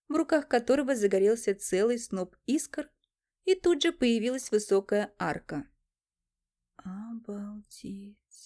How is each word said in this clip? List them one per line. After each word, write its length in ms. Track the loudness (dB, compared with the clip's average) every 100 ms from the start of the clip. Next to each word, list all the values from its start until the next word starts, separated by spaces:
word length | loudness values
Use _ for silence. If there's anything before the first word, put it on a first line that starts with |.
| -6
в 60 |
руках 340 | -2 2 0 2
которого 480 | 0 4 2 2 2
загорелся 600 | 2 4 4 2 0 -4
целый 440 | -2 0 2 0
сноп 360 | -4 -6 -6 _ -2
искр, 440 | -2 -2 -10 -12 _ _ _ _ _ -2
и 100 | 2
тут 260 | 2 2
же 100 | 0
появилась 600 | 2 2 2 0 -4 0
высокая 640 | 0 2 0 2 -2 -2 -4
арка. 500 | -4 -4 -6 -10 -10 _ _ _ _ _ _ _ _ _ _ _
«Обалдеть!» 1400 | -14 -12 -10 -12 -10 -10 -10 -14 -18 -16 -12 -12 -14 -20 _ -20